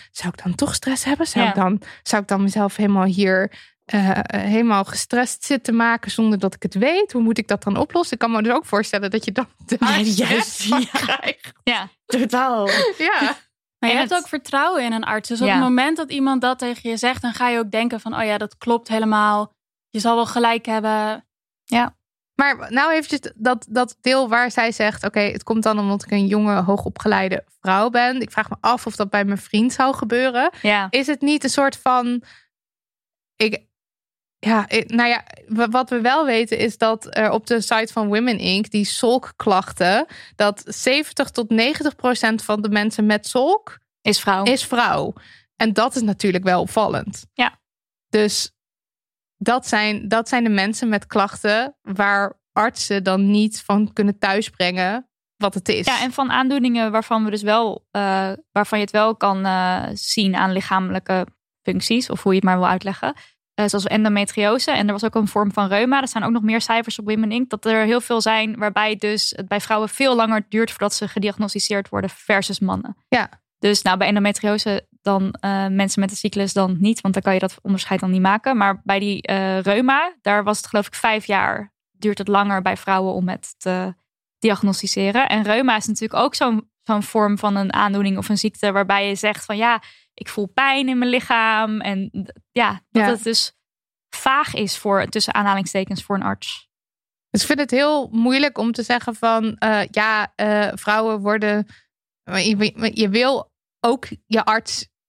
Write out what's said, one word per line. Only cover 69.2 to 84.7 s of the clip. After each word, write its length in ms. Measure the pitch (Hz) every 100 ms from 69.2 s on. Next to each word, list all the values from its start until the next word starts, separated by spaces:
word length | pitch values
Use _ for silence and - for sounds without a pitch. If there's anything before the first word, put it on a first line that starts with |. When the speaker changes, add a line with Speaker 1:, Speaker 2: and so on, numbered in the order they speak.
| - -
Speaker 2:
het 120 | 190
bij 140 | 208
vrouwen 280 | - 214 214
veel 260 | - 269 240
langer 300 | 220 214 -
duurt 200 | 220 226
voordat 220 | - 208
ze 140 | - 208
gediagnosticeerd 840 | 214 202 196 208 202 - 202 196
worden 200 | 202 190
versus 500 | - - 196 190 190
mannen. 380 | 185 185 - - -
Speaker 1:
Ja. 220 | 247 - - _ _
Speaker 2:
Dus 220 | 202 202
nou, 160 | 190 185
bij 100 | 196
endometriose 800 | 208 202 202 208 208 214 196 - _
dan, 300 | 202 196 190
eh, 360 | - 196 196 196
mensen 320 | 196 196 -
met 100 | 196
de 60 | 202
cyclus 380 | 208 202 196
dan 220 | 196 185 180
niet, 220 | 202 226
want 120 | 190
dan 100 | 190
kan 100 | 196
je 60 | 185
dat 180 | 185 -
onderscheid 380 | - 190 - 190
dan 120 | 185
niet 100 | 185
maken. 360 | 190 214 269 247
Maar 240 | 196 196
bij 160 | - 196
die, 220 | 202 196
eh, 380 | - 196 190 190
reuma, 540 | 190 208 254 277 349 339
daar 220 | 202 208
was 140 | 202 208
het 100 | -
geloof 200 | 208 -
ik 80 | -
vijf 300 | 233 214 208
jaar, 480 | 196 196 208 208 _ _
duurt 260 | - 214 202
het 100 | 196
langer 340 | 202 202 190
bij 160 | 185 190
vrouwen 360 | - 190 190
om 140 | 185 180
het 240 | - - -
te 380 | 190 185 185 180 _ _ _ _
diagnosticeren. 920 | 220 196 202